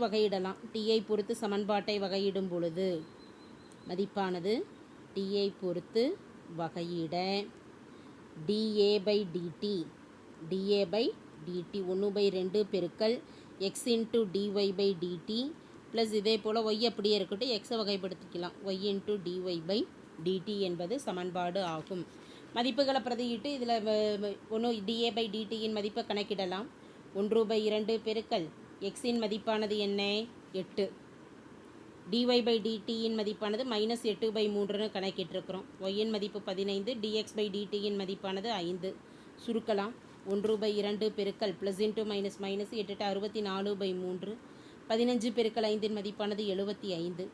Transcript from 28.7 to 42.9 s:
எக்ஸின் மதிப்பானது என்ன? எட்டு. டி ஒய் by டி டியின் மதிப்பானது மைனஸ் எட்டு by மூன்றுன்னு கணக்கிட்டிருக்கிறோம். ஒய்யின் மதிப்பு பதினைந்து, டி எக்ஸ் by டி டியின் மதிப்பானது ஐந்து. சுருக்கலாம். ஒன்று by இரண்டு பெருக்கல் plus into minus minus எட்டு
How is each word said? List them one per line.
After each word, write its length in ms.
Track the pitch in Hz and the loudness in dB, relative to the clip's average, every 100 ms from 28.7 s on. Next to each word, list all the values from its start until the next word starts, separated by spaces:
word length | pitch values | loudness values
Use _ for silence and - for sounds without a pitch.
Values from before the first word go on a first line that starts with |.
| - | -8
எக்ஸின் 400 | 196 190 247 240 | -8 -4 0 2
மதிப்பானது 540 | 214 214 220 214 214 208 202 | 2 0 0 0 2 2 2
என்ன? 140 | 202 202 208 233 - - 190 | 2 2 2 -2 -8 -8 -6
எட்டு. 240 | 180 - 196 - - - - - - - - - - - - | -4 -2 -2 -4 -18 -20 -20 -20 -20 -20 -20 -18 -18 -16 -2
டி 100 | 220 247 | 2 6
ஒய் 200 | 247 233 | 6 6
by 100 | 226 220 | 4 2
டி 80 | 220 185 | -2 -2
டியின் 300 | 226 226 220 | 0 0 2
மதிப்பானது 440 | 208 214 208 214 262 | 0 0 0 0 0
மைனஸ் 320 | 214 220 233 233 | 2 2 2 0
எட்டு 160 | 202 220 220 | 0 0 2
by 80 | 208 202 | 2 2
மூன்றுன்னு 340 | 202 202 214 202 | 0 0 -2 -2
கணக்கிட்டிருக்கிறோம். 680 | 190 185 175 180 165 185 - - 190 | -2 -2 -4 -4 -4 -6 -8 -6 -2
ஒய்யின் 280 | 196 220 214 | 0 2 0
மதிப்பு 260 | 202 202 | -2 -4
பதினைந்து, 520 | 208 190 196 196 196 254 | -4 -2 0 0 -2 -2
டி 100 | 202 214 | 0 0
எக்ஸ் 160 | 214 214 | -2 -2
by 80 | 214 196 | 0 0
டி 80 | 202 | -2
டியின் 280 | 208 208 202 | -2 0 0
மதிப்பானது 500 | 190 196 196 190 208 214 170 | -2 -4 -4 -2 -2 -2 -2
ஐந்து. 260 | 185 185 - - - - - - | -2 -4 -8 -12 -20 -20 -10 -2
சுருக்கலாம். 500 | 226 226 208 202 254 - - - | 0 2 2 0 -4 -14 -12 -2
ஒன்று 200 | 202 208 220 | 0 2 2
by 100 | 214 208 | 2 2
இரண்டு 260 | 202 208 214 214 | 2 2 0 0
பெருக்கல் 360 | 196 190 214 170 | -2 0 -2 0
plus 180 | 196 190 214 | -2 2 2
into 160 | 214 214 | 2 0
minus 260 | 202 196 190 | 0 -2 -2
minus 280 | 196 196 202 233 | -2 -2 -2 -4
எட்டு 140 | 196 | -4